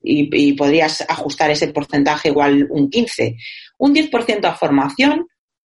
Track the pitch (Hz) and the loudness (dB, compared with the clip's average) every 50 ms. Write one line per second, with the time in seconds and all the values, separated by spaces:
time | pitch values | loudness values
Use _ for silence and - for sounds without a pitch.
0 | - - 147 147 143 - - - 143 143 139 139 143 143 151 165 156 156 156 - | -4 0 0 0 0 0 2 2 2 2 2 2 2 2 2 2 2 0 -2 -4
1 | - - 160 - - 139 - - 160 151 151 151 170 147 151 156 143 - - 143 | -6 -6 -6 -6 -6 -6 -2 0 0 0 0 0 -2 -4 -4 -4 -6 -2 -2 0
2 | 143 151 151 151 - 156 139 147 143 143 143 143 143 143 - 151 139 139 - 240 | 0 0 0 0 -2 0 0 2 2 4 4 2 2 0 0 0 0 0 0 0
3 | 233 - - - 110 113 117 - - - - - - - _ - 262 285 294 311 | -2 -2 -2 -4 -4 -4 -4 -8 -14 -18 -18 -20 -20 -16 _ 0 2 2 4 2
4 | 311 302 - 240 233 - 220 208 180 175 165 - - 151 143 139 139 143 - - | 2 0 -2 -2 -2 -2 -2 0 0 -2 -2 -2 0 0 2 0 0 0 0 0
5 | 269 294 302 320 349 - _ _ _ _ _ _ _ | 2 2 2 0 -4 -8 _ _ _ _ _ _ _